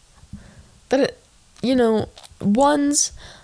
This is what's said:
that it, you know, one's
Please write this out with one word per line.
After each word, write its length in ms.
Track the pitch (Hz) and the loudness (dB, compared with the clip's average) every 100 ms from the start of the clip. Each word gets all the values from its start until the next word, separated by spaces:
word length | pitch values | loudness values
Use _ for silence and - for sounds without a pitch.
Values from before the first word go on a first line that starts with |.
| _ - - - - - - - _ | _ -20 -20 -20 -20 -20 -20 -20 _
that 120 | 262 | 0
it, 180 | 262 - _ _ _ - | 0 -4 _ _ _ -8
you 120 | 233 | -2
know, 340 | 262 226 214 - - - - | 2 2 0 -2 -10 -20 -8
one's 720 | 202 214 285 294 285 285 - - - - | -2 2 2 2 0 0 -2 -6 -20 -20